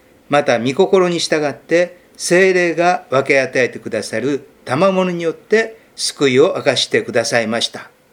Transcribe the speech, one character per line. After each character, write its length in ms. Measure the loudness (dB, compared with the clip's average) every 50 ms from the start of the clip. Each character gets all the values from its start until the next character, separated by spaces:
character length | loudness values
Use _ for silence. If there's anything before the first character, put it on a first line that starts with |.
| _ _ _ _ _ -2
ま 140 | 0 0
た 160 | 2 2 0 0
御 140 | 0 -2
心 360 | 0 2 2 4 4 2 2 2
に 100 | 0 -2
従 280 | -2 -2 -2 -2 -2
っ 80 | -4 -6
て 440 | -10 -4 -2 0 0 0 -2 -6 -14 _ _ _
聖 360 | -10 -2 0 2 4 4 4
霊 220 | 2 2 0 0 0
が 320 | 0 0 0 0 -2 -4 -2
分 180 | -2 0 2 2
け 120 | 2 2
与 180 | 2 0 0 -2
え 100 | -2 -2
て 100 | -4 -8
く 120 | -10 -8
だ 120 | -6 -6
さ 160 | -6 -6 -6 -4
る 280 | -4 -4 -4 -6 -8 -14 _ _ _
賜 280 | -6 -2 0 2 2
物 180 | 2 0 0 -2
に 120 | -4 -4
よ 80 | -4 -4
っ 40 | -6
て 420 | -6 -4 0 0 0 0 -2 -8 -16 _ _ _
救 340 | -10 -8 -8 -2 0 0 2
い 100 | 4 4
を 140 | 4 4 2
明 60 | 0
か 140 | -2 0 0
し 100 | 0 -2
て 160 | 0 0 -2
く 100 | -2 0
だ 120 | -2 -2 -2
さ 160 | 0 0 -2
い 60 | 0
ま 140 | -2 -2 -4
し 80 | -4 -6
た」 220 | -8 -12 -18 -20 _ _ _ _